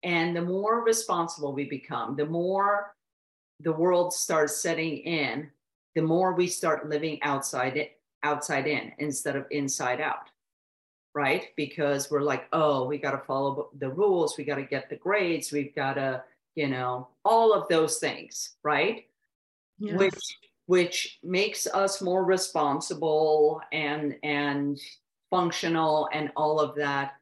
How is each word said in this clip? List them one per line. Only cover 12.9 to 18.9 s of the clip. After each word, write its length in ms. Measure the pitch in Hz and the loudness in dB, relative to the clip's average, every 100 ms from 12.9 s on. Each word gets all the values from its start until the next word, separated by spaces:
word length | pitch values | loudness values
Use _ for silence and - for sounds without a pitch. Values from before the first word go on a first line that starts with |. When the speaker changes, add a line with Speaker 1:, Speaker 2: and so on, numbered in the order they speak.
| 147 | -2
Speaker 1:
gotta 240 | 143 135 - | -2 -4 -4
follow 440 | 135 139 139 - 143 | -2 0 -2 -8 -6
the 100 | 135 | -6
rules, 480 | 143 208 185 156 - | 2 4 4 2 -2
we 80 | |
gotta 200 | 143 139 | -4 -4
get 260 | 131 139 - | -4 -6 -6
the 60 | 147 | -8
grades, 560 | 175 208 180 160 - | -2 0 2 -2 -2
we've 220 | 147 139 | -4 -4
gotta," 500 | - 135 135 135 127 - _ _ | -4 -2 -2 -2 -4 -8 _ _
you 140 | - 143 | -4 -2
know, 400 | 131 127 127 131 _ | 0 -2 -4 -8 _
all 300 | 202 226 226 | 4 6 6
of 120 | 208 - | 6 4
those 300 | 165 156 - | 4 4 0
things, 580 | 156 - - - - _ | -4 -6 -12 -12 -12 _
right? 440 | - 143 175 | 0 2 2